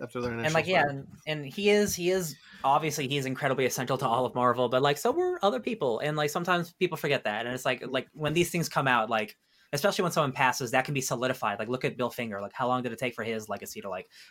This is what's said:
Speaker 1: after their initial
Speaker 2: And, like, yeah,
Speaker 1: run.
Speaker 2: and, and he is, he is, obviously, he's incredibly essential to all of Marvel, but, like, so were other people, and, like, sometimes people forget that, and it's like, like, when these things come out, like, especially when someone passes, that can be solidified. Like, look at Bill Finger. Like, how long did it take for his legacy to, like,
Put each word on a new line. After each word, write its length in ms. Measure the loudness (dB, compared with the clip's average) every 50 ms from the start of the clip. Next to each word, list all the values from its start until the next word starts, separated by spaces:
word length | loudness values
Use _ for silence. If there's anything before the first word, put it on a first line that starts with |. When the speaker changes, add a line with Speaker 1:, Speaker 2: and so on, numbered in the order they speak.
Speaker 1:
after 180 | -14 -10 -6 -4
their 120 | -4 -4 -4
initial 120 | -2 -2 0
Speaker 2:
And, 60 | 2
like, 140 | 2 2 2
yeah, 160 | 2 2 2
Speaker 1:
run. 240 | 2 0 -6 -10 -14 -18 -14 -8
Speaker 2:
and, 180 | -6 -6 -6 -6
and 20 |
he 240 | -8 -8 0 2 4
is, 240 | 6 6 4 2 0
he 160 | -2 0 0
is, 260 | 0 0 -2 -4 -8 -12 -16 -20 -16 -2 2
obviously, 440 | 4 4 4 4 0 -2 -2 -2 -2
he's 180 | 0 -2 -2
incredibly 400 | -2 -4 -2 0 0 2 2 2
essential 320 | 0 0 -2 -2 -2 -2 0
to 100 | 2 2
all 180 | 2 2 2
of 80 | 0 0
Marvel, 360 | 2 4 4 4 4 2 2
but, 120 | 4 4
like, 160 | 4 4 2 2
so 140 | 0 0
were 280 | 0 2 0 0 -2 2 0
other 160 | 0 0 2
people, 400 | -2 -4 -4 0 0 0 0 0
and, 160 | 0 -2 0
like, 140 | 0 0 0
sometimes 420 | 0 -2 0 2 2 0 0 -4
people 260 | -2 _ -2 -2 -2 -2
forget 280 | 0 0 0 0 0
that, 200 | -2 -2 -2 -2
and 80 | -4 -4
it's 120 | -2 0
like, 180 | -2 -2 -2 -4
like, 220 | -4 -4 -4 -4 -6 _
when 200 | -6 -4 0 2
these 160 | 2 2 2
things 200 | 2 -2 -2 0
come 180 | 0 0 2 4
out, 220 | 4 4 4 2
like, 280 | 0 0 -2 -2 -8 -16 _ _ _ _ _ _
especially 300 | -4 0 2 2 2 2
when 100 | 0 0
someone 200 | 2 2 0 0
passes, 400 | 2 4 4 4 4 2 -2 0
that 120 | 2 2 2
can 120 | 2 -2
be 40 | -2
solidified. 600 | -2 -2 -2 -2 0 -2 -2 0 -2 -4 -2 -2
Like, 100 | -4 -4
look 160 | -4 -2 -2
at 100 | -4 -2
Bill 140 | -2 -4 -4
Finger. 320 | -4 -4 -6 -6 -6 -6
Like, 120 | -8 -8 -6
how 140 | -2 0 0
long 140 | 0 0
did 100 | 0 -4
it 60 | -6 -4
take 160 | -6 -6 -6
for 100 | -6 -6
his 240 | -4 -4 -6 -4 -6
legacy 320 | -8 -8 -8 -10 -12 -10
to, 60 | -8 -8
like, 220 | -8 -8 -10 -12 _ -20 -20 -20